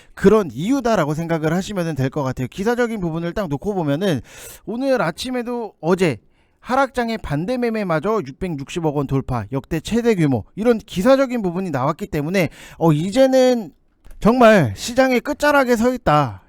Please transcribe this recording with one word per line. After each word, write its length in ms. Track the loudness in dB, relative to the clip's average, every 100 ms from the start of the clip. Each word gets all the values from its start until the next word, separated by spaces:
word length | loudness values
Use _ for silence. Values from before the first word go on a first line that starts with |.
| -20
그런 360 | 0 4 4 2
이유다라고 640 | -4 -2 -2 0 0 0
생각을 380 | -2 -2 -2 0
하시면은 440 | -2 -2 -6 -4 -2
될 140 | -2
것 120 | -2
같아요. 240 | -4 -4 -8
기사적인 540 | -4 -2 0 -2 -4
부분을 320 | -6 -6 -6
딱 160 | -6 -6
놓고 260 | -6 -4
보면은, 460 | -4 -2 -2 -2 -2 -6 -16 -20 -16
오늘 380 | -10 -6 -2 0
아침에도 680 | -2 -6 -8 -6 -6 -8 -10 -6
어제 380 | -2 2 0 -2 _ _ _ _
하락장의 580 | -4 -2 0 -2 -4 -6
반대 400 | -6 -4 -2 -2
매매마저 640 | -2 -4 -2 -2 0 -2
육백육십억 720 | -4 -8 -8 -8 -8 -4 -2 -2
원 120 | -2
돌파, 380 | -2 -2 -6 -6
역대 300 | -8 -6 -6
최대 340 | -2 0 2
규모, 300 | 2 2 0 -4
이런 240 | -2 0 0
기사적인 640 | -2 -2 2 4 2 -2
부분이 280 | -4 -4 -4
나왔기 360 | -2 -2 -4 -6
때문에, 440 | -6 -2 -2 -2 -4 -20 0
어, 140 | 2
이제는 800 | 2 0 2 4 6 4 2 -4 -16 _ _ -20 -2
정말 540 | 2 6 8 8 4 -2
시장의 460 | -4 0 2 2
끝자락에 520 | -2 0 2 2 2
서 180 | 2 2
있다, 520 | 0 2 2 2 -4